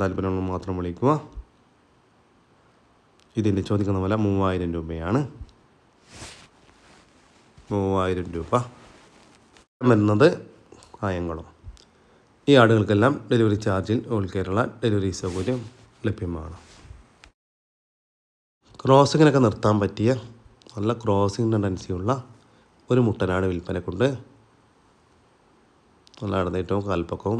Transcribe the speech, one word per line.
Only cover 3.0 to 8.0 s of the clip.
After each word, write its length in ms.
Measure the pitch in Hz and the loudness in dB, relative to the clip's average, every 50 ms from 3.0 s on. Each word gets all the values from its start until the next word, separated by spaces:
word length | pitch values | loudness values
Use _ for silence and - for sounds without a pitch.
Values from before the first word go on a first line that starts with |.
| _ _ _ _ _ _ - 110 | _ _ _ _ _ _ -4 -2
ഇതിൻ്റെ 220 | 104 110 95 95 90 - | 0 2 2 0 0 0
ചോദിക്കുന്ന 320 | 107 101 101 98 98 95 92 | -2 -2 0 0 -2 -2 0
വില 100 | 95 110 110 107 | 0 0 0 0
മൂവായിരം 440 | 101 98 98 95 95 92 90 90 85 85 | 0 0 0 0 0 0 -2 -2 -4 -4
രൂപയാണ്. 460 | 82 82 82 82 82 80 87 110 143 147 - - - - - - _ _ _ _ _ _ _ _ _ _ _ - - - - - - - - _ _ _ _ _ _ _ - - - _ _ _ _ _ _ _ _ _ _ _ - - - | -6 -6 -6 -8 -6 -4 0 0 0 0 -2 -8 -14 -20 -20 -20 _ _ _ _ _ _ _ _ _ _ _ -20 -20 -20 -20 -20 -20 -20 -20 _ _ _ _ _ _ _ -20 -20 -20 _ _ _ _ _ _ _ _ _ _ _ -20 -10 -6
മൂവായിരം 560 | 104 101 98 98 95 95 | -4 -2 0 0 0 0